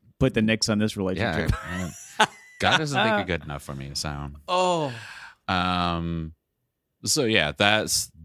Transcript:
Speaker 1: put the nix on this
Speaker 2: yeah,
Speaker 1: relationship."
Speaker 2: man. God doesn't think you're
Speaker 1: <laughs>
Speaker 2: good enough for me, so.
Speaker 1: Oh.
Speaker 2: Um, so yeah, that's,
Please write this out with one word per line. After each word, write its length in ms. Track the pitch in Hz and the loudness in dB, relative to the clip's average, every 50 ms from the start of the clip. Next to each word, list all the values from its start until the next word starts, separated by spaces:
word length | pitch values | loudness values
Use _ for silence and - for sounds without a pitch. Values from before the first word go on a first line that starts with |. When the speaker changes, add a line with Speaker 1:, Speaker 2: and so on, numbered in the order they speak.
| _ - _ - | _ -12 _ 2
Speaker 1:
put 140 | 135 127 - | 2 2 4
the 80 | 117 | 4
nix 260 | 110 110 113 110 - - | 4 4 4 2 2 0
on 100 | 107 104 | 2 2
this 160 | 107 107 - | 2 0 0
Speaker 2:
yeah, 40 | 104 | -2
Speaker 1:
relationship." 500 | 95 92 95 - 110 113 80 80 82 - 69 - - 82 | -2 -2 0 0 0 0 0 0 0 0 -2 -2 -4 -6
Speaker 2:
man. 220 | 87 92 90 80 - - - - - - 220 - - - - - - - | -6 -6 -6 -6 -10 -14 -18 -8 0 0 0 0 0 -16 -20 -18 -6 0
God 180 | 98 95 120 165 | 2 4 4 4
doesn't 240 | 160 143 139 190 | 2 0 0 0
think 140 | 214 220 214 | 2 2 2
you're 80 | 208 196 | 0 0
Speaker 1:
<laughs> 140 | - 85 78 | -2 -2 -4
Speaker 2:
good 40 | - | -4
enough 180 | 78 73 69 - | -6 -10 -10 -8
for 100 | - 71 | -10 -10
me, 160 | 67 67 69 71 | -10 -10 -8 -8
so. 360 | - - 76 73 71 73 71 73 - - | -6 -6 -6 -6 -6 -8 -10 -10 -12 -6
Speaker 1:
Oh. 460 | - 180 185 185 180 175 160 151 135 120 113 110 - - - - - - _ - - | -2 0 2 2 2 2 0 -2 -4 -6 -10 -14 -14 -16 -16 -18 -20 -20 _ -4 -2
Speaker 2:
Um, 840 | 95 90 90 90 90 90 87 87 85 85 85 85 85 82 80 80 82 _ _ _ _ _ _ _ _ _ _ _ _ - - | 0 0 2 0 0 0 0 0 0 -2 -2 -2 -4 -4 -6 -8 -10 _ _ _ _ _ _ _ _ _ _ _ _ -8 -4
so 200 | 104 - 151 131 | -2 0 0 2
yeah, 260 | 110 110 95 78 73 | 4 4 4 4 2
that's, 640 | 71 - 104 101 107 107 87 82 - - - - _ 80 | 2 4 4 4 4 2 0 0 -2 -2 -2 -4 _ -12